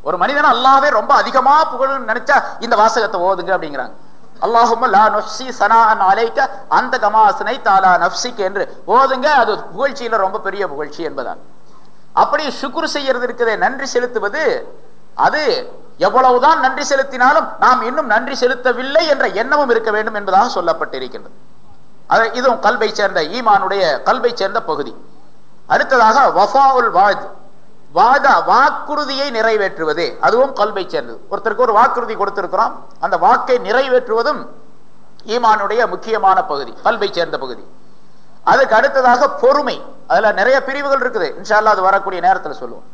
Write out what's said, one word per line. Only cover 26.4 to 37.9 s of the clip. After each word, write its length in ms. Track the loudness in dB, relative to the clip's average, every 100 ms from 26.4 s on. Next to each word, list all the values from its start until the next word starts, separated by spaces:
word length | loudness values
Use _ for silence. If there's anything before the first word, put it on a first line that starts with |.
| 2 4 4 4 2 4
வாத், 280 | 4 2 -6 -14 -14 -14 -14 -14 -4 2
வாதா, 360 | 4 4 4 2 4
வாக்குறுதியை 800 | 4 4 0 -6 -6 -4 -4 -4 0
நிறைவேற்றுவது, 680 | 0 2 -2 -2 -2 -2 -4 0 2
அதுவும் 260 | 2 0 0
கல்வை 240 | -2 -2 -4
சேர்ந்தது. 260 | -6 -6 -14 -10
ஒருத்தருக்கு 340 | -6 -4 0 2
ஒரு 100 | 4
வாக்குறுதி 360 | 4 2 -6
கொடுத்திருக்கிறோம், 580 | -4 -4 -4 -4 -2 -2 -4 -14 -8
அந்த 100 | -2 2
வாக்கை 320 | 4 2 2 0 2
நிறைவேற்றுவதும் 720 | 0 2 0 2 -2 0 -4 -8 -14 -14 -14 -14 -14 -14 -14 -6
ஈமானுடைய 460 | 0 2 2 0 0 0
முக்கியமான 440 | -2 -4 2 4 2 0
பகுதி, 200 | -6 -6 -2
கல்வை 260 | -2 0 -4 -2
சேர்ந்த 180 | -4 -4
பகுதி. 220 | -8 -12 -14 -14 -16